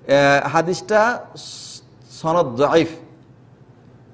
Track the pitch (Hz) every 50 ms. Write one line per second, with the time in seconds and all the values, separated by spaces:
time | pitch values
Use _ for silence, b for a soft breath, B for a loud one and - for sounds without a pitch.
0 | - - 139 139 143 139 139 143 131 139 135 165 160 170 185 175 - - 214 214
1 | 214 233 240 - - - - - - - - - - - - - - - - -
2 | - - - - - 160 170 175 165 135 117 117 143 135 151 165 156 - - -
3 | - - - - - - - - - - - - - - - - - - - -
4 | - -